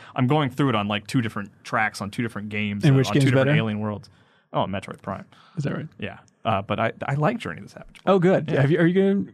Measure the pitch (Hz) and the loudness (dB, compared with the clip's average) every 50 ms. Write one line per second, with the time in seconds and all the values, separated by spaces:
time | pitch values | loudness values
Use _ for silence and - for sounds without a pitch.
0 | - - - - 123 123 151 156 147 127 131 - 147 135 117 107 101 104 104 104 | -20 -8 -2 0 2 2 2 2 0 0 0 0 0 2 2 0 0 -2 -2 -4
1 | 104 - - 131 113 107 - 107 98 98 - _ - - 139 117 107 104 - - | -4 -2 -2 0 0 -2 -4 -8 -10 -10 -14 _ -10 -4 -2 0 0 -2 -2 -6
2 | 104 98 - - 120 113 - 104 101 107 107 104 104 104 104 104 - 147 135 135 | -8 -8 -6 -6 -6 -6 -6 -8 -10 -6 -4 -4 -4 -4 -2 2 4 6 6 6
3 | 131 131 - 147 135 127 123 135 131 139 151 - 113 110 107 104 107 107 104 - | 4 2 2 2 2 4 4 4 4 4 2 2 2 0 -2 -4 -4 -4 -6 -8
4 | - - _ _ _ _ _ _ _ _ - 147 113 98 95 98 - - - - | -10 -16 _ _ _ _ _ _ _ _ -4 -4 -2 -2 -4 -6 -8 -10 -14 -10
5 | - 98 98 - - - _ _ _ _ _ - 135 147 - 131 123 156 - - | -10 -10 -8 -8 -12 -16 _ _ _ _ _ -6 -6 -4 -6 -6 -8 -12 -12 -12
6 | 98 92 - - - _ _ _ - - 110 98 98 - 104 - 113 113 - - | -12 -12 -12 -16 -20 _ _ _ -4 -2 -2 -2 -2 -4 -2 -2 -2 -4 -4 -6
7 | - - 139 147 147 185 247 - - - - - - - - - - - - - | -6 -4 -2 -2 0 -2 -2 -4 -6 -10 -10 -12 -14 -18 -20 -20 -20 -20 -20 -4
8 | - 180 196 190 165 185 190 - - 156 156 139 139 139 170 175 170 170 180 190 | 0 2 2 4 4 4 4 2 2 0 2 2 4 4 4 4 4 4 4 4
9 | 196 196 196 196 190 - | 4 4 2 0 -2 -6